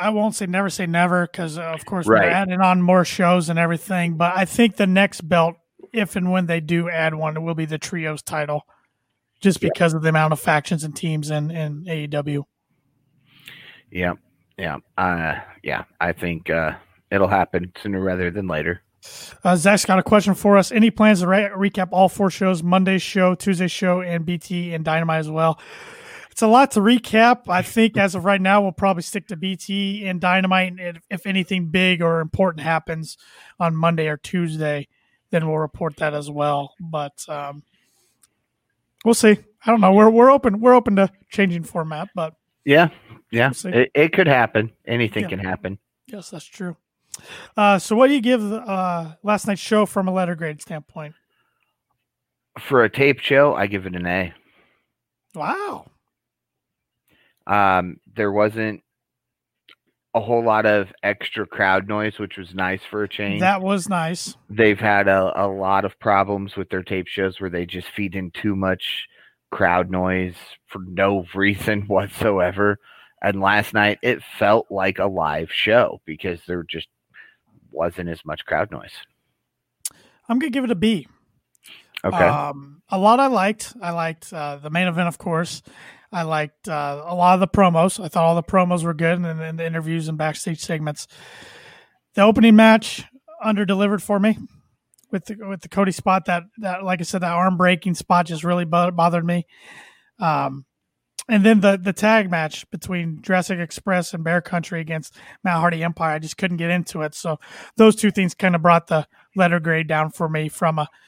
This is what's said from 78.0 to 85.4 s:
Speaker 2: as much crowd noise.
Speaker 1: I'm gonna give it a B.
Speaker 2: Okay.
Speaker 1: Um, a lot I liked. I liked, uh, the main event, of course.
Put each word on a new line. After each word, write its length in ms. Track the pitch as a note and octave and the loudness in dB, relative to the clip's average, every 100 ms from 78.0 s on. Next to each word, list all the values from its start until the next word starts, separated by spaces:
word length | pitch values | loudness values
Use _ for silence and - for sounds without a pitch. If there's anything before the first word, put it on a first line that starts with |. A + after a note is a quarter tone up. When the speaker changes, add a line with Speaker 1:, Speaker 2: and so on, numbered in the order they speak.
| F2 | -10
Speaker 2:
as 160 | E2 D#2 | -10 -10
much 200 | D#2 - | -10 -4
crowd 240 | D#2 G#2 | -4 -4
noise. 200 | B1+ F#2+ - - _ _ _ _ _ _ _ - - _ _ - | -8 -16 -20 -20 _ _ _ _ _ _ _ -16 -16 _ _ -4
Speaker 1:
I'm 120 | A#3+ | -2
gonna 100 | D#4 | -2
give 140 | C4 | -2
it 80 | B3 | -2
a 40 | F#3 | 0
B. 320 | A3 F#3+ - _ _ _ _ _ - - _ - | 0 0 -6 _ _ _ _ _ -20 -20 _ -8
Speaker 2:
Okay. 140 | F#2 F3 F2 | -2 2 2
Speaker 1:
Um, 540 | D3 C#3+ C#3+ C#3 D3 - | 2 -4 -8 -16 -20 -6
a 80 | F#3+ | 2
lot 220 | G#3 B3 | 4 4
I 80 | C4+ | 4
liked. 460 | A3+ F#3+ A3 - A#3+ | 2 -2 -4 -12 -12
I 100 | F3 | -8
liked, 420 | E3+ E3 E3 - | -4 -6 -8 -14
uh, 240 | E3+ D3 C#3+ | -12 -10 -12
the 140 | D3+ | -6
main 160 | E3 F#3 | -2 -2
event, 200 | E3 F3 | 0 -2
of 100 | - | -4
course. 420 | F3+ D#3+ | -4 -4